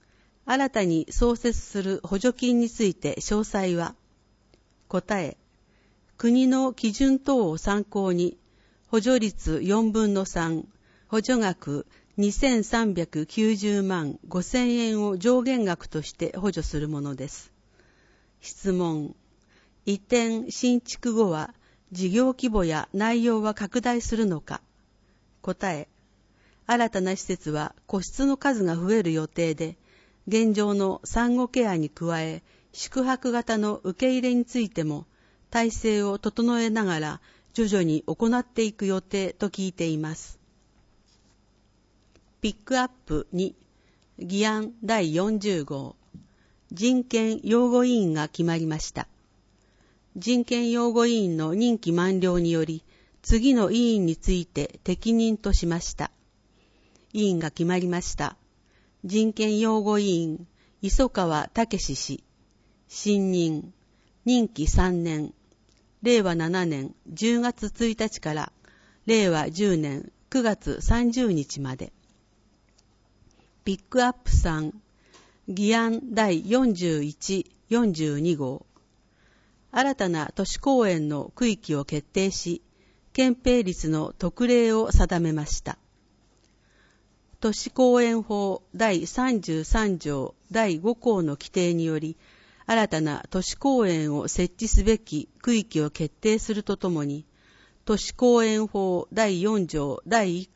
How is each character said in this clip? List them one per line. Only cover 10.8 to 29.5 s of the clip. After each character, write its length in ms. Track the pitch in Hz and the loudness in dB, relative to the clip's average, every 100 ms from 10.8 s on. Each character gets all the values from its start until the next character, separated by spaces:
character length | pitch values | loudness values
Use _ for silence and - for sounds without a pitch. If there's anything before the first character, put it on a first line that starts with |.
| _ _ _ | _ _ _
補 140 | 220 | -2
助 160 | 214 254 | 0 0
額 500 | 202 180 - 143 - _ _ - | 0 -2 -6 -8 -8 _ _ -2
二 160 | 202 | 0
千 320 | - 277 240 | 2 2 2
三 300 | 196 233 220 | 2 0 0
百 320 | 170 165 151 160 | -2 -4 -4 -4
九 300 | - 220 214 | 0 2 2
十 260 | 208 202 | 0 -2
万 380 | 196 180 147 - - | 0 -2 -4 -8 -8
五 160 | 180 | -6
千 320 | 180 254 247 240 | -2 0 0 0
円 320 | 226 214 208 | 0 0 -2
を 100 | 185 | 0
上 240 | 220 254 | 2 2
限 240 | 240 254 202 | 2 0 0
額 220 | 170 - | -2 -6
と 160 | 156 | -8
し 80 | 151 | -8
て 260 | - 170 185 | -6 -6 -4
補 120 | 202 | -4
助 120 | 165 | -2
す 180 | 156 147 | -4 -4
る 80 | 151 | -4
も 140 | 151 | -6
の 140 | 143 131 | -6 -8
で 120 | 139 | -12
す。 240 | - - _ _ _ _ _ _ _ _ _ | -14 -20 _ _ _ _ _ _ _ _ _
質 320 | - - 190 | -20 -8 -2
問。 440 | 180 170 156 151 - _ _ _ _ _ _ - | 0 0 -2 -6 -12 _ _ _ _ _ _ -6
移 80 | 196 | -6
転、 560 | - 247 226 226 220 | 0 0 0 -2 -6
新 280 | - 247 240 | -2 0 0
築 340 | - - 240 | -2 -8 -2
後 180 | 220 208 | 0 0
は、 240 | 156 156 - _ _ _ | 0 -6 -12 _ _ _
事 200 | 180 185 | -6 0
業 160 | 208 262 | 2 2
規 160 | 254 254 | 2 -2
模 160 | 214 170 | 0 0
や 220 | 156 - | -2 -4
内 300 | 196 220 233 | -2 0 2
容 180 | 233 220 | 2 0
は 140 | 214 208 | -2 -4
拡 260 | 202 247 | -4 -2
大 180 | 247 240 | 0 -2
す 160 | - 220 | -2 0
る 120 | 214 | 0
の 140 | 156 | -2
か？ 200 | - - _ _ _ _ _ _ _ _ | -6 -12 _ _ _ _ _ _ _ _
答 340 | - 180 196 156 | -10 -6 -4 -6
え。 120 | 151 _ _ _ _ _ _ _ - | -10 _ _ _ _ _ _ _ -2
新 220 | 240 226 | 0 0
た 100 | 196 | 0
な 140 | 185 190 | -2 -2
施 80 | |
設 260 | - 180 156 | -6 -6 -4
は 260 | 151 151 - - | -4 -6 -10 -8
個 140 | 196 | -6
室 240 | 175 - 277 | -6 -2 0
の 120 | 269 | 2
数 260 | 277 240 | 0 0
が 120 | 180 170 | 0 0
増 180 | 180 | 2
え 100 | 226 | 2
る 80 | 170 | 2
予 160 | 160 156 | 0 -2
定 280 | - 165 | -2 -2